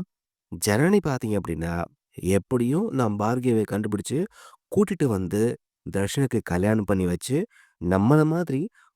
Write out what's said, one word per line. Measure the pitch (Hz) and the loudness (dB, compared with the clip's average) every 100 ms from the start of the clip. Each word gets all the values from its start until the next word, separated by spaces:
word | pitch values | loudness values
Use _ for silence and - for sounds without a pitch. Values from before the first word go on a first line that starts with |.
| 185 _ _ _ _ | -6 _ _ _ _
ஜனனி | 90 104 104 160 202 | -4 0 2 4 2
பாத்தீங்க | 156 127 113 104 | 2 -2 -2 -2
அப்படின்னா, | 85 80 82 85 - _ _ - 87 | -2 -4 -4 -4 -6 _ _ -6 0
"எப்படியும் | 98 - 127 120 156 220 | 0 0 0 0 0 -2
நான் | 135 117 104 | -2 -2 0
பார்கவியை | 104 127 123 113 104 | 0 0 0 0 0
கண்டுபிடிச்சு | 98 107 101 - 135 202 - - - _ | -2 -2 -4 -4 -4 -4 -10 -20 -20 _
கூட்டிட்டு | - 208 185 139 | 0 2 2 0
வந்து | 98 90 101 117 - _ _ - | 0 0 0 0 -2 _ _ -6
தர்ஷனுக்கு | 98 101 - 135 113 | -4 -2 -2 0 -2
கல்யாணம் | - 87 101 110 98 | -2 0 2 2 0
பண்ணி | 98 90 | 0 0
வச்சு, | 87 - 139 214 _ _ _ | -2 -2 -4 -4 _ _ _
நம்மள | 87 95 107 151 156 | 0 2 4 4 4
மாதிரி | 165 170 135 190 - _ | 0 -2 -4 -4 -10 _